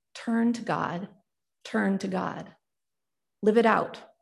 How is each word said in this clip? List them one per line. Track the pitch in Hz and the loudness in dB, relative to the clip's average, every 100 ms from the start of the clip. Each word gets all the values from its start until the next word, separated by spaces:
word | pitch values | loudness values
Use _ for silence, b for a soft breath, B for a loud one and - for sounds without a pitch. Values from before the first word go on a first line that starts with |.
| _ | _
turn | - - 226 233 | -12 -2 2 2
to | 233 | 0
God, | - 156 - 175 202 - _ _ _ _ | -2 -2 -2 -6 -10 -16 _ _ _ _
turn | - 220 202 196 | -6 -2 0 0
to | 190 | -2
God. | 185 170 - - - _ _ _ _ _ _ _ - | -4 -4 -8 -14 -20 _ _ _ _ _ _ _ -2
Live | 202 220 | 2 6
it | 226 | 6
out. | 196 160 - - _ | 4 0 -8 -20 _